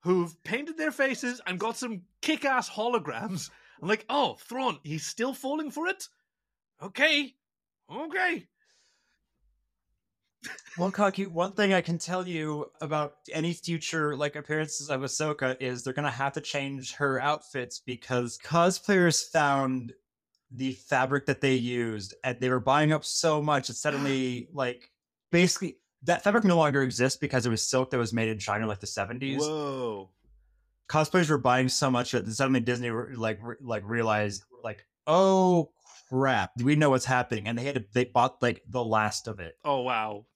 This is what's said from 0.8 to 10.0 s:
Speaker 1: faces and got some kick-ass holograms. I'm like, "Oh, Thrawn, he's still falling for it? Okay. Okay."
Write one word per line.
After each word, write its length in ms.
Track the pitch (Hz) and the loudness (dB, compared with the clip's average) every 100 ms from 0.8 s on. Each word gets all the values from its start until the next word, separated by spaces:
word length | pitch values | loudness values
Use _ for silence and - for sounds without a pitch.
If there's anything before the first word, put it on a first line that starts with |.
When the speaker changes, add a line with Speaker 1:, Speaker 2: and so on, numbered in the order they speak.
| 311 | -4
Speaker 1:
faces 480 | - 269 254 247 247 - | 0 0 0 -4 -6 -8
and 120 | 185 | -4
got 180 | 220 233 | -4 -4
some 260 | 247 202 - _ | -8 -8 -14 _
kick-ass 460 | - 311 277 254 - | -2 0 0 0 -2
holograms. 800 | - 226 240 151 113 214 185 - - _ _ | -4 0 0 -2 -6 -6 -8 -10 -16 _ _
I'm 80 | 160 | -2
like, 160 | 226 - | -2 0
"Oh, 260 | 277 226 113 | 0 0 -2
Thrawn, 380 | - 247 254 147 | -10 -4 -4 -4
he's 240 | 151 156 - | -8 -8 -8
still 280 | - 247 | -4 -4
falling 360 | 262 262 302 302 | -2 -4 -4 -4
for 160 | 285 339 | -4 -4
it? 220 | 381 - _ _ _ _ _ _ _ | -4 -10 _ _ _ _ _ _ _
Okay. 520 | 196 190 302 294 277 _ _ _ _ _ _ | -14 0 2 2 -2 _ _ _ _ _ _
Okay." 580 | 190 311 370 370 320 - _ _ _ _ _ _ _ _ _ _ _ _ _ _ _ | -12 -8 -4 -2 -4 -10 _ _ _ _ _ _ _ _ _ _ _ _ _ _ _